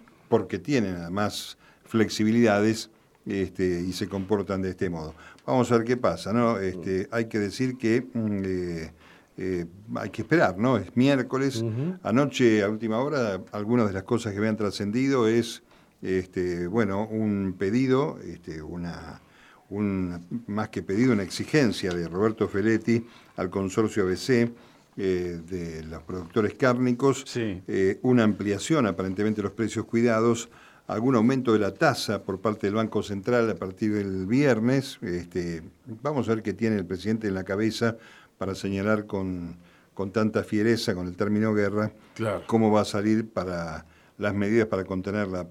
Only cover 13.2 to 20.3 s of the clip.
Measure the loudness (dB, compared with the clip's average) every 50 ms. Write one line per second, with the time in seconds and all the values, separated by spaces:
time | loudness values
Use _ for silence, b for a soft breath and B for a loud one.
13.2 | -2 -2 -2 -4 -6 -8 -8 -6 -2 2 4 4 4 2 0 -2 -2 -2 -2 -2
14.2 | -2 -2 -4 -2 0 0 0 0 -2 -4 -4 -4 -4 -2 -2 0 0 2 2 4
15.2 | 4 4 4 4 2 0 -4 -14 _ b b b b b b b -4 -2 -2 -2
16.2 | -2 -4 -4 -4 -2 -2 -2 -2 -4 -2 0 0 0 0 0 -2 -4 -4 -2 -2
17.2 | 0 0 0 0 -2 -2 -4 -2 -2 0 0 2 2 2 2 2 2 0 -4 -8
18.2 | -12 -14 -14 -14 -12 -12 -12 -12 -10 -10 -10 -8 -8 -8 -10 -10 -12 -14 -16 -18
19.2 | b b b b b b b b b b -4 -2 -2 0 0 -2 -2 -4 -6 -8
20.2 | -10 -8